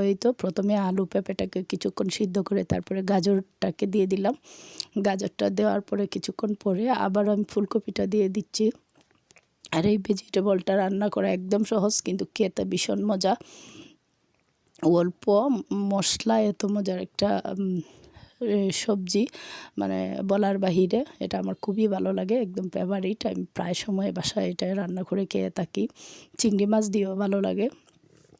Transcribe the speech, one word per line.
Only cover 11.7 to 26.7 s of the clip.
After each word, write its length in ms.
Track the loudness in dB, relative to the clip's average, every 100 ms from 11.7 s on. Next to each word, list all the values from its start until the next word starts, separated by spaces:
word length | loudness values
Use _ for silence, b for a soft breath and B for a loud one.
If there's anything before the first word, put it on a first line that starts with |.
| 2 2 0
কিন্তু 220 | -2 -4 -4
খেতে 280 | -2 0 0
ভীষণ 360 | -2 -2 -2 0
মজা। 280 | 0 0 0 0 B B B B B _ _ _ _ _ _ _ _ _
অল্প 420 | 4 4 2 0 2 4 4 0 -2
মশলা 640 | -4 0 0 0 -2 2 2
এত 220 | 2 0
মজার 340 | -2 -2 -2 -4
একটা, 280 | -6 -2 0 0 -2 -4
উম, 220 | -2 -2 B B B B B _
এ, 300 | -2 0 0
সবজি, 500 | 0 0 -2 0 0 0 B B B B -4
মানে 200 | -2 -2 -2 -4
বলার 340 | 0 2 2 0
বাহিরে। 420 | 2 2 4 2 -2 -6
এটা 160 | -6 -4
আমার 160 | -4
খুবই 320 | -4 -4 0 0
ভালো 220 | 2 0
লাগে, 240 | -2 0 0
একদম 260 | -2 -4 -6
ফেভারিট। 520 | -4 -2 -2 -4 -4 -4
আমি 180 | -4 -6
প্রায় 200 | -6 -4
সময় 360 | -4 -4 -2 -2
বাসায় 340 | -2 -4 -2 -2
এটা 140 | -2 -4
রান্না 280 | -2 -4 -6
করে 200 | -4 -2 -2
খেয়ে 240 | -2 -2
থাকি। 340 | -4 -4 -4 -4 B B B B -2
চিংড়ি 280 | 2 2
মাছ 180 | 4